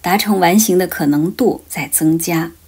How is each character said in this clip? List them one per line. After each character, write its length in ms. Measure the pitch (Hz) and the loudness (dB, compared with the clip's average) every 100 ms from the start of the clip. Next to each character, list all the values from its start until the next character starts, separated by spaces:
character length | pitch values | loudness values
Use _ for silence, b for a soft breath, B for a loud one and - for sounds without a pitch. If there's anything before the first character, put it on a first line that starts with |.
达 160 | 175 190 | 0 0
成 240 | - 196 | 0 2
完 180 | 175 196 | 4 4
形 200 | 214 180 | 4 2
的 80 | 180 | 0
可 180 | - | -2
能 260 | 147 147 165 | 0 0 0
度 300 | - 233 - - | 0 -2 -2 -8
在 180 | - 143 | -10 -6
增 260 | - 156 160 | -2 0 0
加。 340 | 165 165 165 - | -2 -4 -6 -12